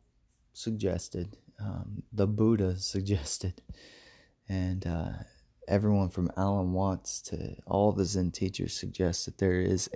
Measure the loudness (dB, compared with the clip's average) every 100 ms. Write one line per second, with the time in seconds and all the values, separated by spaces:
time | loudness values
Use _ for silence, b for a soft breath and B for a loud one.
0 | _ _ _ _ _ -8 -6 -2 0 0
1 | -4 -8 -8 -12 _ -10 -8 -8 -8 -10
2 | -6 0 2 4 4 4 2 0 -4 -2
3 | 0 0 -2 -4 -6 -6 -14 B B B
4 | B B B B -6 -2 0 -2 -2 -2
5 | -4 -6 -12 _ _ _ 0 2 4 4
6 | 2 0 -2 0 0 2 0 2 0 -2
7 | -6 -10 -8 -8 -8 -10 0 4 4 4
8 | 2 2 0 0 -4 -2 -6 -6 -6 0
9 | 0 0 -6 0 2 4 2 0 0